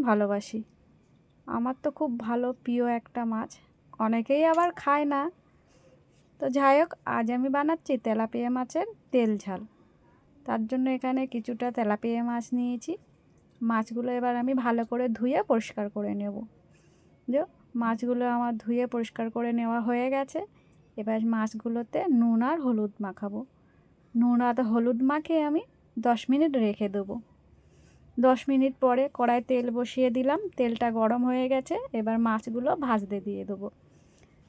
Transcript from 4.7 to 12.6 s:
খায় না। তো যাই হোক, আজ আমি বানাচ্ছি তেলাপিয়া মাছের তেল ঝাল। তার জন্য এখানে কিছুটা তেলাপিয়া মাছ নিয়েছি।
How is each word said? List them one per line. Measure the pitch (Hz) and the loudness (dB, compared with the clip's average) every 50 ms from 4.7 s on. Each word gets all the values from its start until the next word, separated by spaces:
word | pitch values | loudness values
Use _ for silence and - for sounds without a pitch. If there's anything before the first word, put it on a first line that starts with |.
| 349 | 0
খায় | - - - 285 294 294 | -2 0 2 2 2 2
না। | 294 285 277 277 339 359 _ _ _ _ _ _ _ _ _ _ _ - _ _ _ _ _ _ _ _ - | 2 0 0 -2 -4 -6 _ _ _ _ _ _ _ _ _ _ _ -20 _ _ _ _ _ _ _ _ -6
তো | - 269 | -4 -2
যাই | 247 277 277 269 269 285 | 0 2 4 6 6 6
হোক, | 320 339 - - _ | 4 2 -2 -6 _
আজ | - - 233 233 220 | -4 -2 -2 -2 -2
আমি | 240 247 254 277 | -2 -2 0 0
বানাচ্ছি | 269 285 285 302 330 320 - - 277 247 | 0 0 0 0 0 -2 -2 -2 -2 -2
তেলাপিয়া | - 226 214 214 226 226 - 233 240 240 | 0 0 0 0 -2 -2 -4 -4 -2 -2
মাছের | 254 254 254 240 - 311 370 453 427 - _ _ | -2 -2 -4 -4 -4 -4 -4 -4 -8 -14 _ _
তেল | - 254 240 220 214 202 | 2 2 4 2 2 0
ঝাল। | - 202 190 185 214 - _ _ _ _ _ _ _ _ _ _ _ _ _ _ - | -2 -6 -8 -8 -10 -14 _ _ _ _ _ _ _ _ _ _ _ _ _ _ -6
তার | - 226 226 220 220 | -4 -2 -2 -2 -2
জন্য | 262 262 254 262 | -2 0 0 0
এখানে | 262 254 - 254 262 262 262 262 | 0 -2 -2 -2 -2 -2 -2 -4
কিছুটা | - 240 214 - 240 220 247 247 | -4 -6 -6 -6 -6 -4 -4 -4
তেলাপিয়া | 240 247 233 208 208 208 - 226 233 233 233 | -2 -2 -2 0 -2 -2 -2 -2 -2 -2 -2
মাছ | 240 240 240 233 - - | -2 -4 -4 -4 -4 -2
নিয়েছি। | 247 | -2